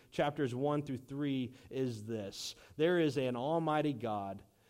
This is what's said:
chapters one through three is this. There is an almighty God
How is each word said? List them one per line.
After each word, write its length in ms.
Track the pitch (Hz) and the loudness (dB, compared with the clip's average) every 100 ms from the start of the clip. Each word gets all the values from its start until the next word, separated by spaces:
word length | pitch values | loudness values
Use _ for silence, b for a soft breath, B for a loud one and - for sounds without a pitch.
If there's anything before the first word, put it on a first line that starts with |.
| B | B
chapters 440 | - 147 147 135 123 | 0 0 2 0 2
one 260 | 143 147 | 2 2
through 160 | 147 127 | 0 -6
three 560 | - 139 147 135 127 B B | -6 -4 0 0 -2 B B
is 340 | 131 131 110 | -2 -2 -2
this. 520 | 107 113 98 - - B B - | -4 -6 -6 -8 -10 B B 0
There 220 | 165 175 | 4 6
is 180 | 151 131 | 4 2
an 180 | 127 120 | 0 0
almighty 580 | 135 165 160 151 151 | 0 0 2 2 2
God 480 | 123 113 104 98 95 - b | 0 -2 -2 -4 -8 -14 b